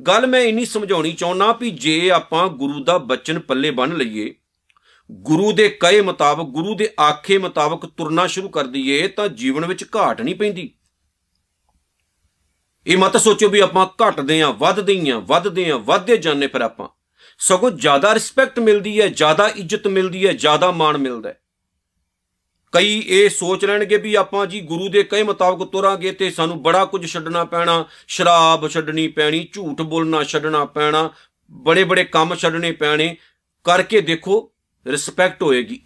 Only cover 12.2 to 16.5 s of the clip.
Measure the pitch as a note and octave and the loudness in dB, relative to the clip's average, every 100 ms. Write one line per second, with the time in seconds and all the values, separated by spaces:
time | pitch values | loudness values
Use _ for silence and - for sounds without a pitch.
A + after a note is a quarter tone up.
12.2 | _ _ _ _ _ _ - F#3 F#3+ A3+ | _ _ _ _ _ _ -2 2 4 4
13.2 | A3 G3+ G#3 G3+ F#3+ F3+ - - A3 C#3+ | 2 4 4 4 4 2 0 0 0 0
14.2 | C#3 D#3+ D3+ G#2+ D#3+ G3 G3 F#3+ D3 A2+ | -2 2 0 2 0 0 0 0 0 -2
15.2 | F#2 D#3+ F#3+ F3 E3+ C3 G#2+ F#3 F#3 A3+ | 0 0 0 -2 -2 -2 0 0 2 0
16.2 | D#3+ C#3+ C#3 | 2 -2 -2